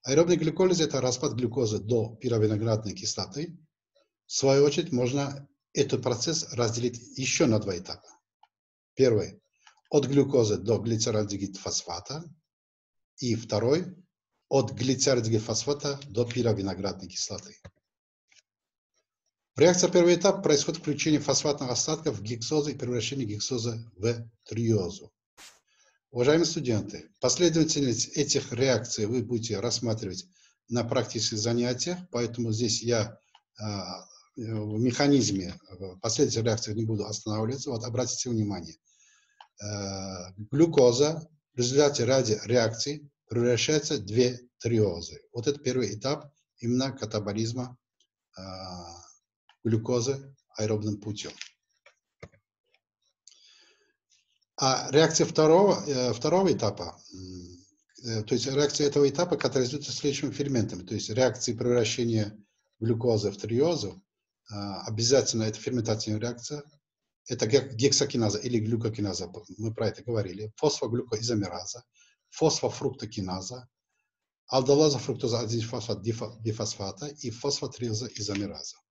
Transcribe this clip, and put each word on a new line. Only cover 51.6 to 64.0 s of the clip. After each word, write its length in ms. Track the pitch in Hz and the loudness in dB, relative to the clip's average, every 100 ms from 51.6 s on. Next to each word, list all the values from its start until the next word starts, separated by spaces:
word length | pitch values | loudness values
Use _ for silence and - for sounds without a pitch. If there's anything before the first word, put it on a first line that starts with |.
| _ _ _ _ _ _ - _ _ _ _ _ _ _ _ _ - _ _ _ _ _ _ _ _ _ _ _ _ - | _ _ _ _ _ _ -20 _ _ _ _ _ _ _ _ _ -20 _ _ _ _ _ _ _ _ _ _ _ _ -2
А 320 | 135 127 - | 0 0 4
реакция 360 | 143 160 160 165 | 6 6 4 2
второго, 580 | - 156 170 202 147 120 | 4 6 8 6 4 0
э, 260 | 131 123 | 0 0
второго 400 | 117 151 175 190 | 0 2 4 4
этапа, 480 | 104 107 - 90 - - | 2 0 -2 -12 -14 -20
м, 520 | 92 92 90 87 90 _ _ _ - | -16 -14 -14 -16 -20 _ _ _ -14
э, 180 | 123 110 | -6 -6
то 120 | 104 | 0
есть 120 | 123 139 | -2 0
реакция 400 | 135 143 - 143 | 2 2 2 2
этого 220 | 143 139 | 4 4
этапа 280 | 143 175 160 | 4 0 2
катализуется 560 | 127 135 120 143 143 | 2 2 0 -4 -8
следующими 400 | - 147 139 139 | -4 -2 -2 -4
ферментами. 500 | - 139 127 98 90 | -4 0 0 0 -4
То 120 | - | -6
есть 160 | 104 - | -6 -4
реакции 420 | 113 127 123 - | 2 2 2 -6
превращения 840 | 117 123 123 110 - 117 113 104 - _ _ _ _ | -2 2 2 2 0 0 0 -2 -8 _ _ _ _
глюкозы 520 | 113 113 120 110 101 | -2 2 2 2 0
в 60 | 95 | -4
триозу, 680 | 110 117 160 156 101 87 | -2 2 2 0 -4 -10